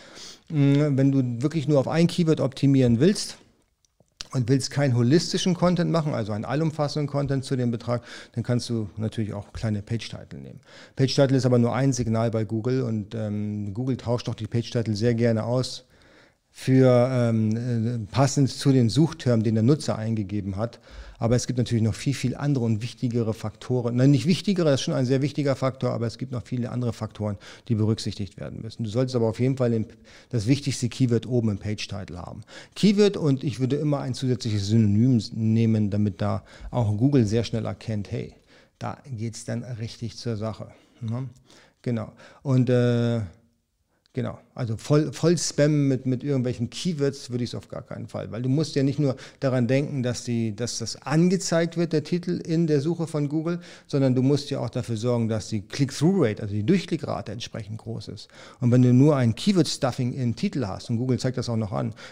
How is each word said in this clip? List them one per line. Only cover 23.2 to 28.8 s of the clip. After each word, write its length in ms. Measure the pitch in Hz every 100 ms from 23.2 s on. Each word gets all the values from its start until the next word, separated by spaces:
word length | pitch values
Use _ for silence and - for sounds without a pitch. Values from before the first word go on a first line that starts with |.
| 110
Faktoren. 600 | 107 107 - - 127 117 120
Nein, 160 | 135
nicht 160 | 139 135
wichtigere, 380 | 190 - 180 160
das 160 | 135
ist 40 | -
schon 80 |
ein 140 | 135 123
sehr 160 | 135
wichtiger 320 | 143 156 139 127
Faktor, 340 | 135 127 123
aber 160 | 117 117
es 140 | -
gibt 120 | 131
noch 120 | 123
viele 260 | - 127 117
andere 240 | 123 123
Faktoren, 460 | - 110 - 104 101 - - -
die 60 |
berücksichtigt 680 | 110 107 110 107 98 98 -
werden 220 | 69 -
müssen. 220 | 113 -